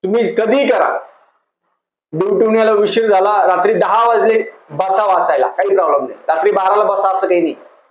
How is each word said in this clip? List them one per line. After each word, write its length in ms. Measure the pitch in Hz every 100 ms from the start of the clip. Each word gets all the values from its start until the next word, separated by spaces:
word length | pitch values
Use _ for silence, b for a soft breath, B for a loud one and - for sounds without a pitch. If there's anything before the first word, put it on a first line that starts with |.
तुम्ही 320 | 190 226 226
कधीही 340 | - 214 269 262
करा. 300 | 214 147 - - _ _ _ _ _ _ _ _ _ _
ड्युटीहून 440 | 156 190 196 220 220
यायला 160 | 220
उशीर 380 | 214 208 226 220
झाला, 360 | 196 196 208 190
रात्री 280 | 180 190
दहा 340 | 220 190 208 240
वाजले, 440 | 220 226 220 - - _
बसा 440 | 151 190 190 214
वाचायला, 340 | 180 160 147 131
काही 260 | - 196
प्रॉब्लेम 300 | 190 165 147
नाही. 140 | 131 - -
रात्री 220 | 160 196
बाराला 320 | 190 190 208
बसा, 240 | 196 196 196
असं 200 | 190 185
काही 120 | 175
नाही. 140 | 165 - - _ _